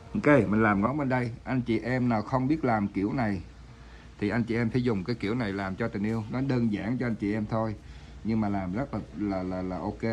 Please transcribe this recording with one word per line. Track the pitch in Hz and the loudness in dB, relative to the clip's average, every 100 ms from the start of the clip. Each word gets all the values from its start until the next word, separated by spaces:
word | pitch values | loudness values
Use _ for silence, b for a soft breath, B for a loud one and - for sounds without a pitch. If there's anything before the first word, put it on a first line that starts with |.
| - | -6
Ok, | 104 147 143 95 | 2 6 6 6
mình | 107 | 4
làm | 110 98 | 6 4
ngón | 113 151 | 2 0
bên | 131 | 0
đây. | 127 123 117 | 0 0 -6
Anh | - 127 | -2 -2
chị | 123 113 | 0 0
em | 117 127 123 | 0 0 2
nào | 110 | 2
không | 107 131 131 | 0 0 2
biết | 156 131 | 2 2
làm | 110 101 | 2 2
kiểu | 98 104 | 0 0
này | 139 110 95 - - B B B B B - | 0 0 -2 -6 -16 B B B B B -2
thì | 104 | 0
anh | 117 | 2
chị | 110 113 | 2 0
em | 117 | 2
phải | 123 | 2
dùng | 120 98 | 2 2
cái | 92 120 | 0 -2
kiểu | 98 127 | 0 0
này | 104 | 0
làm | 98 98 92 | -2 -2 -2
cho | 117 | -2
tình | 101 | 0
yêu. | 107 113 107 | 0 -2 -2
Nó | 123 | -2
đơn | 135 123 117 | 0 2 2
giản | 98 98 123 | 0 -2 -2
cho | 123 | -2
anh | 107 | -2
chị | 101 | 0
em | 110 107 | 0 0
thôi. | 110 110 104 B B B B | 0 -2 -4 B B B B
Nhưng | 104 113 | -2 0
mà | 104 | 2
làm | 101 92 | 0 -2
rất | 101 139 | -4 -4
là, | 104 - - | -6 -6 -4
là, | 101 95 | -2 -2
là, | 92 92 | -2 -4
là | 92 90 | -4 -4
ok. | 98 104 113 | -4 -4 -2